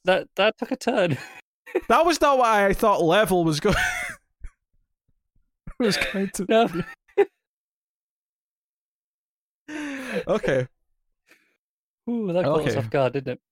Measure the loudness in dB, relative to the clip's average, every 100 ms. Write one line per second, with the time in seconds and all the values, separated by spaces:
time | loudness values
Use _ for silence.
0 | 0 0 0 0 0 0 -6 -4 -2 0
1 | 0 -2 -8 -20 _ _ -6 -6 2 4
2 | 4 4 4 4 4 4 2 2 2 2
3 | 4 4 4 2 2 0 0 0 -2 -6
4 | -12 -16 _ _ -20 _ _ _ _ _
5 | _ _ _ _ _ _ -16 -2 0 0
6 | -4 -4 -6 -6 0 2 2 -2 -10 -14
7 | _ -2 -2 _ _ _ _ _ _ _
8 | _ _ _ _ _ _ _ _ _ _
9 | _ _ _ _ _ _ -16 -12 -10 -10
10 | -8 -8 -4 -4 -2 -4 -4 _ _ _
11 | _ _ _ _ _ _ _ _ _ _
12 | -8 -6 -2 0 0 0 0 -2 -2 0
13 | 0 -2 -8 -12 _